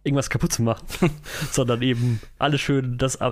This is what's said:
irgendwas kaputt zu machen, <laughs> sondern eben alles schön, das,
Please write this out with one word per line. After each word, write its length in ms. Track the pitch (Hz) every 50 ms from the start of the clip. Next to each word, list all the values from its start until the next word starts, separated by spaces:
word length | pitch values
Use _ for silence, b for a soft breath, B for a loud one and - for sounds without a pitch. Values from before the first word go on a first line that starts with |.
| -
irgendwas 280 | 143 139 143 127 -
kaputt 220 | - 110 - 170 -
zu 100 | - 113
machen, 220 | 113 113 - - - - -
<laughs> 100 | - 165 - - B B B B 156 143 -
sondern 280 | - 131 117 120 117 123
eben 380 | 131 127 117 120 123 117 110 - - - -
alles 220 | - 147 151 143
schön, 380 | - - 143 139 131 127 123 120
das, 200 | 131 131 - - - 127